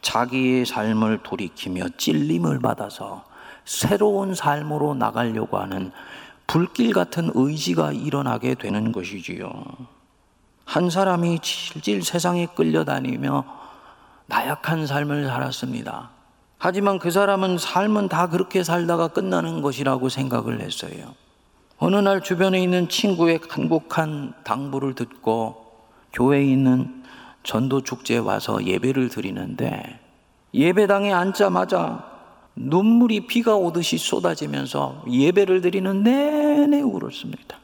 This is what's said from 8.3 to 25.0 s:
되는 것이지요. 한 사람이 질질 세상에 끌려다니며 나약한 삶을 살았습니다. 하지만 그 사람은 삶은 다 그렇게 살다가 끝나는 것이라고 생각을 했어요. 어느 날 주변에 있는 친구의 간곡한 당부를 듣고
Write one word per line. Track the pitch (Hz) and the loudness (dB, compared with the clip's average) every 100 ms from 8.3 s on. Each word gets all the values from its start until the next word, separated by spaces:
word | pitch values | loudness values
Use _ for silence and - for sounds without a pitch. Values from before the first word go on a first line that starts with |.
| 117 127 | -2 -2
되는 | 127 104 101 110 | -4 -2 -2 -2
것이지요. | 113 90 98 85 92 95 - - - 123 _ _ _ _ _ _ _ | -4 -6 -10 -10 -10 -10 -12 -16 -18 -20 _ _ _ _ _ _ _
한 | - - 180 | -4 0 0
사람이 | 170 196 175 170 165 | 2 2 2 0 0
질질 | - - - 160 175 202 | -4 -8 -8 -8 -2 -2
세상에 | 170 175 175 175 170 | -2 -2 0 0 -2
끌려다니며 | - 160 160 147 135 135 - 139 139 135 - - - - - - _ _ | 0 2 2 0 -2 -4 -4 -2 -2 -4 -12 -20 -20 -20 -20 -20 _ _
나약한 | - - 151 - 165 151 | -4 -4 -6 -2 -2 -2
삶을 | 139 147 143 139 | -2 -2 -2 -2
살았습니다. | 123 131 131 131 120 117 - - _ _ _ _ _ | -4 -4 -6 -6 -6 -8 -10 -14 _ _ _ _ _
하지만 | 175 185 202 190 | -2 2 2 2
그 | 175 | 2
사람은 | 175 202 196 190 180 | 2 4 4 2 0
삶은 | - 180 208 214 196 | 0 0 2 2 0
다 | 160 175 | 0 0
그렇게 | 170 185 190 | 0 0 0
살다가 | 165 175 170 170 165 | 0 0 2 0 0
끝나는 | 165 185 180 165 165 | 0 0 0 0 -2
것이라고 | 143 123 139 131 127 | -4 -2 0 0 -2
생각을 | 135 135 123 110 117 | -2 -2 -2 -2 -4
했어요. | - - - 90 - - _ _ _ _ _ _ | -6 -8 -10 -12 -16 -20 _ _ _ _ _ _
어느 | 165 202 | 2 4
날 | 196 196 | 4 2
주변에 | - 180 190 185 | 0 2 2 4
있는 | 185 180 175 | 2 2 0
친구의 | - 208 180 170 165 | 0 0 4 4 2
간곡한 | - - 131 160 - - 156 151 135 - | -2 -4 0 0 0 -2 -2 -4 -8 -12
당부를 | - 113 139 135 135 | -6 -6 -4 -4 -4
듣고 | 127 | -4